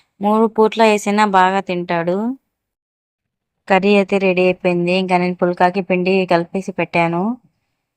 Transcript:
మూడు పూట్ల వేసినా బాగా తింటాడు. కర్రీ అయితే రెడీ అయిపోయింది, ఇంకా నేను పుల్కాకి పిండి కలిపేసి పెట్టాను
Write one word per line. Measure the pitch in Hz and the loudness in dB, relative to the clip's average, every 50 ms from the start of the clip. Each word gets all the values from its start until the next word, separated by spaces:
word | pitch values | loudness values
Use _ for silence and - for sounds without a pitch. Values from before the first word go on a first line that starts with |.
| _ _ _ - | _ _ _ -6
మూడు | 202 208 214 220 226 220 | -2 0 0 2 0 0
పూట్ల | 220 220 220 214 214 220 226 | 2 2 2 2 2 2 2
వేసినా | 220 208 208 - 202 202 214 214 208 | 2 2 0 0 -2 0 0 2 2
బాగా | 190 185 185 185 190 196 | 4 4 4 2 2 -2
తింటాడు. | 190 - 180 175 175 180 175 170 170 175 180 202 220 240 269 - _ _ _ _ _ _ _ _ _ _ _ _ _ _ _ _ _ _ _ _ _ _ _ _ _ - | -4 -4 -6 -6 -4 -4 -4 -2 -2 -2 -2 -2 -4 -6 -8 -10 _ _ _ _ _ _ _ _ _ _ _ _ _ _ _ _ _ _ _ _ _ _ _ _ _ 0
కర్రీ | 196 190 185 208 208 | 0 2 2 2 2
అయితే | 202 190 185 202 196 | 2 2 0 -2 0
రెడీ | 196 185 180 180 | 0 0 2 2
అయిపోయింది, | 185 185 180 - - 180 175 175 175 175 180 | 2 0 0 0 -2 -2 -2 0 0 0 0
ఇంకా | 190 185 180 185 | -2 0 0 0
నేను | 180 180 180 180 | 0 0 -2 -2
పుల్కాకి | - 185 180 175 - 185 180 180 196 | -2 -2 -2 0 0 0 0 0 -2
పిండి | 180 - 185 180 175 185 196 190 185 | -4 -2 -2 -2 0 0 0 0 0
కలిపేసి | 180 180 170 170 - - 196 185 202 | 0 0 -2 -2 -4 -8 -8 -8 -8
పెట్టాను | - - 170 - - 170 170 170 170 175 190 226 254 247 _ _ _ _ _ _ _ _ _ _ _ | -6 -6 -6 -2 -2 -2 -2 -2 -2 -4 -4 -4 -6 -8 _ _ _ _ _ _ _ _ _ _ _